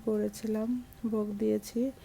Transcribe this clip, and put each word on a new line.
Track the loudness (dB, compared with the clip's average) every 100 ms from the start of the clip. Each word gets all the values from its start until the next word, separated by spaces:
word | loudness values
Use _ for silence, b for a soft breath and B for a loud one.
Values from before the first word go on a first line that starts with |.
করেছিলাম, | 2 2 0 -2 -2 0 0 0 -4 -6
ভোগ | -2 0 0 2
দিয়েছি, | 2 2 0 0 0 -2